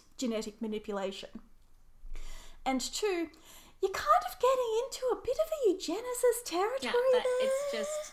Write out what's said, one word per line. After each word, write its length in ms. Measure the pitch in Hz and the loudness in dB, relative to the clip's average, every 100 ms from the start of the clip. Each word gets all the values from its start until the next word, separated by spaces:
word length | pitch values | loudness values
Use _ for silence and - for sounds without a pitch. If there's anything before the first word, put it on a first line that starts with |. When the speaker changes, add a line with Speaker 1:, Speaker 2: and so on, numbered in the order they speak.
| - - | -12 -4
Speaker 1:
genetic 440 | 254 220 214 - | -2 -2 -4 -6
manipulation. 680 | 226 214 - 202 196 196 - 220 - - - - - - - - - - - - 254 | -4 -4 -4 -4 -4 -6 -12 -14 -18 -20 -20 -20 -20 -14 -6 -6 -4 -8 -12 -8 -2
And 140 | 262 | -2
two, 480 | - - 415 349 320 - - - - - | -2 -2 0 0 -2 -8 -20 -20 -20 -4
you're 100 | 381 | -4
kind 320 | 381 571 698 719 | 0 4 4 4
of 100 | - | 0
getting 420 | 494 523 466 440 | 2 4 2 0
into 220 | 539 - 508 | -2 -2 -2
a 40 | 440 453 | 0 -2
bit 120 | 571 | -2
of 80 | 640 | 0
a 220 | 622 466 | 2 2
eugenicist 680 | - - 359 494 480 494 466 - | 2 -2 -4 -4 2 4 2 0
territory 360 | 339 415 539 | 0 0 0
Speaker 2:
Yeah, 80 | 480 466 523 | 0 2 6
but 120 | 494 508 508 | 4 4 2
it's 320 | 523 539 571 | 2 0 -2
Speaker 1:
there. 100 | - | -4
Speaker 2:
just, 300 | 605 605 605 | -4 -6 -8